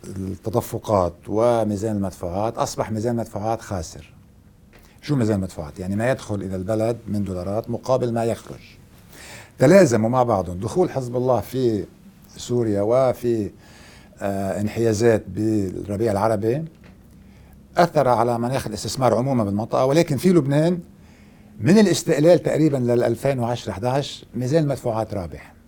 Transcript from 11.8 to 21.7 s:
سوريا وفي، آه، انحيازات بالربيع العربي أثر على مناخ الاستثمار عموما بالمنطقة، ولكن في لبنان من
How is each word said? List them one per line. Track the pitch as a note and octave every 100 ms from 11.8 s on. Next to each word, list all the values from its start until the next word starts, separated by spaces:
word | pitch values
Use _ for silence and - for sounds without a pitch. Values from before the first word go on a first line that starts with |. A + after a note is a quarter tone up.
| E2+ - - - - -
سوريا | - B2 A2+ G2+
وفي، | G#2 B2 B2+ A#2+ A#2+ A#2 G2 - - - - - - -
آه، | G2+ G2 G2 F#2
انحيازات | G#2 A2+ A#2 G#2 A#2 A2 -
بالربيع | F#2 A2 G#2+ F#2+ F2+ F#2 G2+ A2+
العربي | G2 G#2+ A2 A2 C#3 D#3+ - - - - - - - - - - -
أثر | E3+ D3+ B2+
على | A#2 A#2+ A#2
مناخ | A#2+ C3+ A#2+
الاستثمار | G#2 A2+ - B2+
عموما | A2 C3 B2+
بالمنطقة، | G2+ G2+ A2 B2+
ولكن | C3 D3 E3 C#3
في | F3+
لبنان | F3 C3+ C#3 D#3+ F3 - - - - - - - -
من | A2